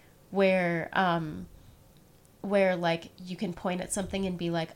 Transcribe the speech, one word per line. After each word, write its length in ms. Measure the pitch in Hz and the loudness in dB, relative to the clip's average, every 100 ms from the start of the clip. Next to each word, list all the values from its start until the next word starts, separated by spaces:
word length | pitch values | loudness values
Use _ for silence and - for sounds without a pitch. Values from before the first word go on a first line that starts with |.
| - - - | -20 -20 -6
where, 580 | 190 190 190 175 170 - | 2 4 4 2 0 0
um, 540 | - 185 170 160 180 180 - - - - - - - - - | 0 2 2 -2 -8 -12 -18 -20 -20 -20 -20 -20 -20 -20 -12
where, 340 | 196 202 190 180 | 0 4 4 4
like, 340 | 170 165 - - | 0 0 -4 -16
you 120 | 180 175 | -12 -6
can 160 | 196 | -6
point 280 | 170 190 180 | -4 -2 -2
at 120 | - | -4
something 320 | - 190 196 | -4 -4 -4
and 140 | 190 175 | -4 -2
be 120 | 170 | -2
like, 200 | 170 165 | -2 -4